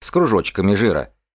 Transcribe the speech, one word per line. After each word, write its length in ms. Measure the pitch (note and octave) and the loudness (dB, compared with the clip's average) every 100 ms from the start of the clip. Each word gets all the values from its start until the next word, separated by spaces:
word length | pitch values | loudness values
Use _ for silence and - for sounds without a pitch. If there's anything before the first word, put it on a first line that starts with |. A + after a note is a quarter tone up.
с 100 | - | -4
кружочками 640 | F3 D#3 G2+ - - G2 | 0 2 0 0 -2 0
жира – 360 | G2+ A2+ D2+ - _ _ | 2 0 -2 -6 _ _